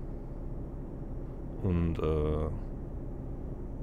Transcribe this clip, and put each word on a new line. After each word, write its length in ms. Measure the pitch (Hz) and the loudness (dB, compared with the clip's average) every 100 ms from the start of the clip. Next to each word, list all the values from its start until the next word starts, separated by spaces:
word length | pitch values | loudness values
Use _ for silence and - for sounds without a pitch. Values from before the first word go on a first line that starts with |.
| - - - - - - - - - - - - - - - - | -4 -4 -4 -4 -4 -4 -4 -6 -6 -6 -4 -4 -4 -4 -4 0
Und, 340 | 98 85 85 80 | 4 6 6 4
äh, 520 | 78 78 78 78 78 - - - - - - - - - - - - - | 4 6 4 4 2 0 -2 -4 -4 -4 -4 -4 -4 -4 -4 -4 -4 -4